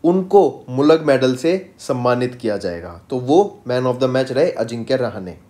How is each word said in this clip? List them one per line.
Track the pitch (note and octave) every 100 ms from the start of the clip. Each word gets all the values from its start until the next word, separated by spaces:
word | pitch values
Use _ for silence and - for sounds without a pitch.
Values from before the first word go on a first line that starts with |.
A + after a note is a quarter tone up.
उनको | D#3+ F#3 F#3 G3+ D3+ - -
मुलग | B2+ D3 D#3+ D3+
मेडल | C3+ C3 B2+
से | D#3+ F#3 F#3 _
सम्मानित | - B2 B2 B2 B2+
किया | B2+ A2 G2+
जाएगा। | F#2 E2+ F2 F2 -
तो | C3
वो | B2+ E3 G3+ - B2
man | B2 B2+
of | B2
the | C3
match | C3 C3
रहे | B2+ E3+
अजिंक्य | - A2+ A#2 A2+ C3
रहाणे | A#2+ G2+ F#2 D#2+